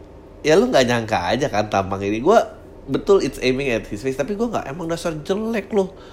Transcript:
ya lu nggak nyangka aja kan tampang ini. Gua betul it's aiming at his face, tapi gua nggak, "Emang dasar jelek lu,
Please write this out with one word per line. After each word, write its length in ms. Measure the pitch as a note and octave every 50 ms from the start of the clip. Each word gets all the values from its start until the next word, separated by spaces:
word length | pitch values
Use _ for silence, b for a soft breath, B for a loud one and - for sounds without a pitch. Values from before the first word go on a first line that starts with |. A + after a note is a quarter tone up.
| - - - - - - - - -
ya 120 | D3 D#3
lu 120 | F#3+ B3 B3
nggak 180 | - D3 - A#2
nyangka 300 | A#2+ A#2 A2+ G#2 G#2+ F2+ F2 F2+
aja 200 | G#2+ B2+ C#3+ -
kan 160 | - G2+ G#2+ -
tampang 320 | - G2 F#2+ F#2 G2 F#2+ G2+
ini. 160 | G2+ G#2 A2+
Gua 320 | B2+ E3+ A3 A#3 - - - - - - - - -
betul 400 | - C3+ C3 - - G3+ F#3 D#3
it's 160 | C3+ - -
aiming 320 | - B2+ C3 C3 C#3+ C3
at 160 | A#2 G#2+ - -
his 160 | A2+ G2 C3+
face, 160 | C3 C3 C3+
tapi 160 | C#3+ F#3 G#3
gua 160 | G3 A#3 B3
nggak, 160 | F#3+ - - -
"Emang 240 | C#3 F3+ F3 E3
dasar 240 | E3 E3 - F3 D#3+
jelek 560 | D3+ D3 - F#3+ G#3 A3 A3+ A#3 G#3 F#3+ -
lu, 160 | A3 G3+ F#3+ F#3 B B B B